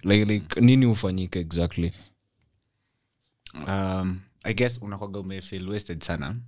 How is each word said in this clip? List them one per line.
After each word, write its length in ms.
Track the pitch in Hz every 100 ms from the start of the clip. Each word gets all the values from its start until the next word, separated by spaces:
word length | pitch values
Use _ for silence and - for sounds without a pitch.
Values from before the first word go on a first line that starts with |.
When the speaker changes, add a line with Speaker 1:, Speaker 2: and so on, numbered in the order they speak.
Speaker 1:
like, 220 | 87 104 104
like, 360 | 107 78 -
nini 240 | 120 131 127
hufanyika 540 | 107 98 92 90 92
exactly? 520 | 82 85 85 - 85 - - _ _ _ _ _ _ _ _ _ _ _ _ _ - 69 71
Speaker 2:
Um, 520 | 95 95 92 92 92 - _
I 100 | -
guess 260 | 104 123 120
unakwaga 380 | 104 98 101 98
ume 220 | 95 95
feel 280 | 92 98 92
wasted 340 | 104 - 85
sana. 320 | - 85 71 113